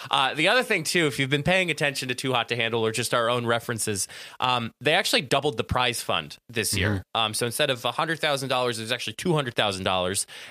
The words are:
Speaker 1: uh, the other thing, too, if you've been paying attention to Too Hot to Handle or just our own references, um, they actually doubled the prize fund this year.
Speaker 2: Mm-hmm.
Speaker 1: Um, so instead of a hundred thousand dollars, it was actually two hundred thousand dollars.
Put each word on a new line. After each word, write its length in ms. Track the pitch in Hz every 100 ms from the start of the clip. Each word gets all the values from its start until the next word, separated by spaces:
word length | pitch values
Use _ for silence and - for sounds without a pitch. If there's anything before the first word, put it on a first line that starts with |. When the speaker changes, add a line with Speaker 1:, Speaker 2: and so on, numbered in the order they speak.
| -
Speaker 1:
uh, 240 | 139 131
the 140 | 127 170
other 160 | 247
thing, 180 | 247 202
too, 240 | 143 180 151
if 140 | 135
you've 100 | 131
been 140 | 147
paying 260 | 147 190 180
attention 380 | 151 147 135 127
to 80 | 123
Too 160 | 135
Hot 160 | 123 113
to 80 | 120
Handle 280 | 113 117
or 60 | 110
just 240 | 110 117
our 160 | 123 117
own 160 | 123 117
references, 600 | 117 - 113 - 98 - - - -
um, 320 | 127 123 113 -
they 140 | 135
actually 280 | 170 214 254
doubled 340 | 135 139 151 113
the 60 |
prize 380 | - 123 123 117
fund 360 | - 92 76 - -
this 280 | 113 101 101
year. 140 | 95 98 -
Speaker 2:
Mm-hmm. 60 | 113
Speaker 1:
Um, 140 | 110
so 120 | 104 120
instead 240 | 113 147
of 140 | 123
a 80 | 120
hundred 260 | 117 160 160
thousand 300 | 156 139 131
dollars, 320 | 131 123 113
it 20 |
was 80 | 113
actually 220 | 123 -
two 200 | - 185
hundred 200 | 156 127
thousand 300 | - 107 95
dollars. 420 | 95 92 90 98 - - -